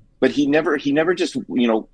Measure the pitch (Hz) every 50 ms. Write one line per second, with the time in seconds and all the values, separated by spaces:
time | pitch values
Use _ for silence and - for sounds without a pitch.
0 | _ _ _ _ 127 131 123 139 147 139 143 156 160 175 147 143 - 143 139 151
1 | 160 180 180 170 170 143 - 131 - - - 123 120 117 110 110 - -